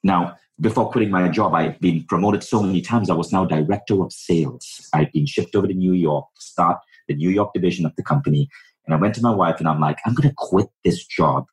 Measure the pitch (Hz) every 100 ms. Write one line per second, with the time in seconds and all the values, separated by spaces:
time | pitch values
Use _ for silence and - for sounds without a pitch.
0 | 98 90 85 - _ - 110 113 110 120
1 | 104 92 90 82 98 82 78 - 90 82
2 | - 92 101 101 - 113 98 90 - 113
3 | 98 82 85 95 90 78 76 98 - 101
4 | 87 - - 85 69 62 - - - 78
5 | 76 - 135 - 87 104 95 92 92 92
6 | 82 73 - _ - - 85 87 _ -
7 | - 73 87 98 104 - 90 - 78 -
8 | - 73 - 73 71 - _ _ - 78
9 | 101 110 120 101 87 - 82 76 76 73
10 | - 120 139 - - 92 107 _ 90 87
11 | - - 78 67 -